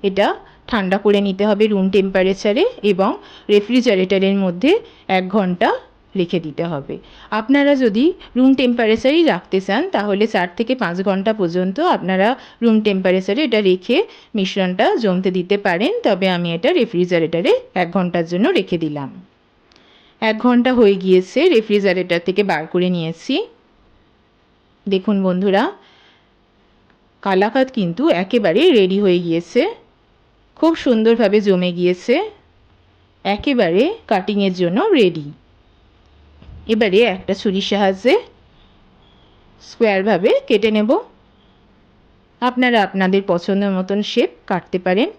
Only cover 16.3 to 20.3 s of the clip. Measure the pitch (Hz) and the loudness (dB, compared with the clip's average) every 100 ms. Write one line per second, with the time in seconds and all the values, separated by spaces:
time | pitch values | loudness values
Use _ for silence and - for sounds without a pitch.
16.3 | 180 175 165 254 359 233 170 180 175 160 | -2 -4 -2 0 0 0 -2 0 0 0
17.3 | 170 220 508 508 - 170 190 180 175 165 | -2 0 0 -2 -6 -2 -2 -2 -2 -4
18.3 | 175 254 349 190 175 160 147 135 95 - | -2 0 0 -2 -4 -4 -8 -12 -14 -20
19.3 | _ _ _ _ _ _ _ _ _ 220 | _ _ _ _ _ _ _ _ _ -4